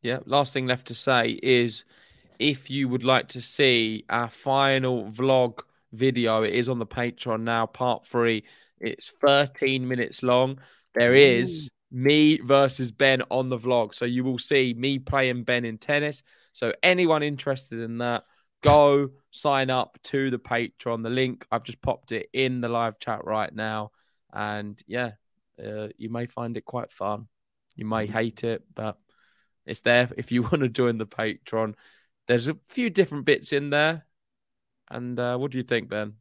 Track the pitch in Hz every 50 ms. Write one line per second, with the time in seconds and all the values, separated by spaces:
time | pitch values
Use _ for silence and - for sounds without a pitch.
0 | - 120 123 139 - - 135 143 143 135 - 139 127 127 127 123 - - 123 -
1 | - - 131 123 117 117 117 - - 131 127 123 120 117 107 - - _ _ _
2 | _ _ _ _ _ _ _ _ 120 147 143 131 - - 135 139 139 127 123 127
3 | 117 131 131 123 - - - 127 113 - - - 147 135 123 117 113 110 110 104
4 | - - - 117 120 113 - - - 139 135 139 139 139 135 135 131 127 127 120
5 | 104 104 110 110 127 135 131 131 127 120 107 - - _ _ _ _ _ - 110
6 | 127 135 127 123 117 113 110 110 110 104 92 120 123 120 131 120 113 - - 127
7 | 120 120 120 _ - 123 113 110 113 117 117 117 113 110 _ - 127 123 120 -
8 | _ - - 120 117 117 113 107 104 _ - _ _ _ _ _ - - - -
9 | - - - _ - 143 139 139 147 139 135 - - 135 135 131 127 127 127 123
10 | 117 - - - - 123 123 123 131 131 135 131 - - _ _ _ _ _ -
11 | 120 120 127 135 143 139 123 117 123 - 170 160 151 131 _ _ _ _ 139 123
12 | 127 139 147 151 151 151 156 - - 120 139 139 139 135 131 - 131 120 107 _
13 | 143 135 135 127 123 - - 131 131 127 127 117 110 123 127 120 113 101 - -
14 | 123 123 123 127 127 131 127 120 - - 147 139 131 127 117 117 123 135 139 135
15 | 131 - - 139 131 127 123 123 117 104 127 123 120 117 110 107 - - 147 147
16 | 147 147 135 - _ _ _ _ _ _ _ - - 117 - - - 180 185 180
17 | 180 165 160 151 147 147 147 131 - 143 135 131 - - 120 113 117 113 117 117
18 | 120 120 120 113 - _ _ _ _ _ _ _ - 147 147 147 147 143 143 143
19 | 143 131 135 _ _ _ _ - - 151 139 135 135 131 131 127 117 - _ -
20 | _ - - 139 135 135 127 120 _ - 123 117 120 - _ _ - 123 117 113
21 | 113 113 120 127 131 127 123 - - _ - 117 - - 113 _ - - 120 -
22 | _ - 117 110 90 - - 131 131 127 127 123 120 117 120 117 117 113 104 _
23 | - - 110 107 - - 107 107 104 - - 107 110 110 110 107 104 107 _ _
24 | _ _ _ _ _ _ - 104 104 104 104 104 104 104 101 _ - _ 95 120
25 | 123 117 104 _ _ _ _ _ _ _ _ - 110 107 107 107 107 104 - _
26 | - 110 117 117 120 120 - - 120 117 120 113 - - - 123 117 - - -
27 | 98 98 104 107 113 - _ _ _ _ _ _ _ _ _ - 107 107 107 113
28 | 107 107 107 113 113 117 113 - - 117 113 - _ _ _ - 110 107 104 _
29 | _ _ _ _ _ _ _ _ _ _ _ _ _ - - - _ 120 120 120
30 | 123 120 117 - 123 - 123 123 117 113 - 156 139 123 113 - 127 120 117 110
31 | 110 101 - - 110 110 104 - _ - - 113 110 107 104 _ _ _ _ _
32 | _ _ _ _ _ _ 123 120 117 139 160 - _ _ - - 247 226 165 196
33 | 185 - 147 143 135 - 143 - - - - 143 143 147 143 147 151 156 165 160
34 | - _ _ _ _ _ _ _ _ _ _ _ _ _ _ _ _ _ - 120
35 | 123 123 123 120 123 123 123 123 131 143 127 131 117 - 123 117 - - 101 107
36 | 107 104 104 _